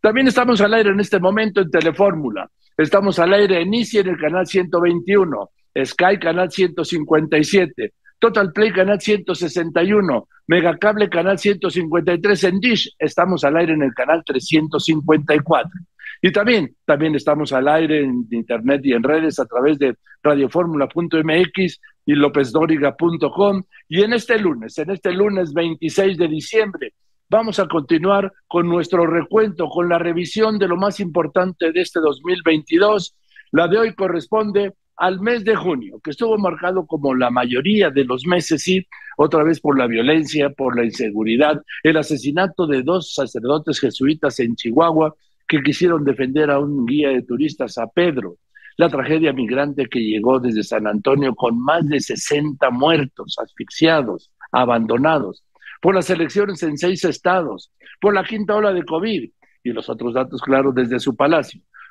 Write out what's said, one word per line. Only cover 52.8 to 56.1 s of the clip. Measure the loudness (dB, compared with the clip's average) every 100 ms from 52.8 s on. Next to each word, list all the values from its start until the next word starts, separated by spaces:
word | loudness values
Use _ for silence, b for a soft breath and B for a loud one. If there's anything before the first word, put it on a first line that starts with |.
| 2 2 -2 -8 -14 -10
asfixiados, | -12 -12 -14 0 2 2 0 -8 _ _ B
abandonados, | 0 2 0 0 0 2 0 -2 -12 _ _ B B
por | 0 0
las | 0